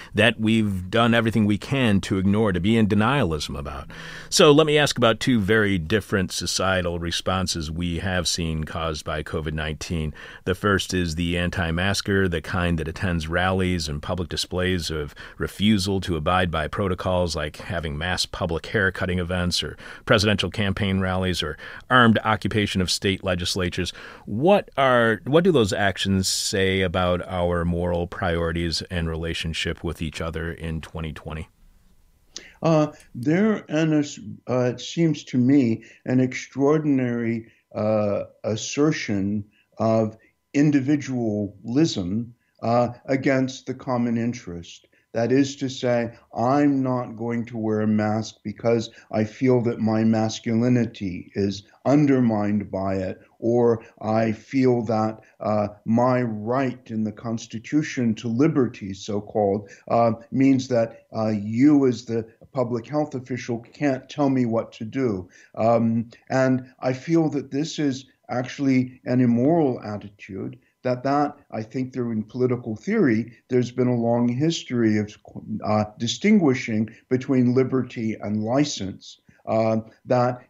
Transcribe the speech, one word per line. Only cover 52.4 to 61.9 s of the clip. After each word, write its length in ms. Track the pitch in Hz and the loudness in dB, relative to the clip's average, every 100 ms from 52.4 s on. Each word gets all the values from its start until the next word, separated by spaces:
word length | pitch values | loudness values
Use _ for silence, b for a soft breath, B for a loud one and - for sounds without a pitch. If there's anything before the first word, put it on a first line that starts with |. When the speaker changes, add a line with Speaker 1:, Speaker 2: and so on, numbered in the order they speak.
| 104 104 92 | 0 -2 -2
Speaker 2:
by 240 | 95 98 98 | -4 -2 -2
it, 240 | 92 - b b | -4 -8 b b
or 440 | 117 120 117 113 B B | 0 4 4 2 B B
I 320 | 110 110 113 | -2 2 2
feel 520 | 107 - 135 127 120 | -2 -2 2 4 2
that, 360 | 107 110 110 - b b | 0 0 0 -4 b b
uh, 280 | 101 107 104 - | -2 0 -2 -4
my 380 | - 113 123 127 | 0 2 4 2
right 580 | 120 107 107 127 131 127 - | 0 -4 -2 -2 -2 -4 -8
in 180 | 110 | -4
the 80 | 107 | -4
Constitution 1040 | 104 117 113 - 113 - 147 151 - 120 107 | -6 -8 -8 -8 -14 -2 -2 0 0 0 0
to 140 | 117 | -2
liberty, 640 | 117 160 143 120 - 98 | 2 2 4 0 -2 -10
so-called, 760 | 98 - 104 104 110 101 104 107 B B | -10 -6 -6 -4 0 2 0 -4 B B
uh, 240 | 117 117 110 - | 2 2 0 -4
means 380 | 127 135 131 127 | 2 4 4 2
that, 380 | 120 113 - _ | 0 0 -4 _
uh, 160 | 107 110 | -4 -2
you 580 | 107 104 113 143 147 | -2 -2 4 6 6
as 180 | 131 | 4